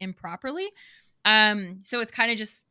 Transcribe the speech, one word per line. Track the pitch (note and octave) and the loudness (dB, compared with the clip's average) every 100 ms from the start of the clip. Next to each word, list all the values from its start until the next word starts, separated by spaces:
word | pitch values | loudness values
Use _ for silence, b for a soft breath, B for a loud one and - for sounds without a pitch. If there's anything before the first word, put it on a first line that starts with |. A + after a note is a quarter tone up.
improperly. | F#3+ F#3 E3+ F3 C4 D4+ G4 b b b b _ | -12 -10 -12 -10 -8 -6 -8 b b b b _
Um, | G#3 A3 G#3+ G#3 F#3 F#3 | 4 6 6 2 -4 -10
so | G3 B3 | -6 -4
it's | A3+ | -4
kinda | - A#3 A3+ | 0 0 0
just, | G#3+ - - | -4 -10 -16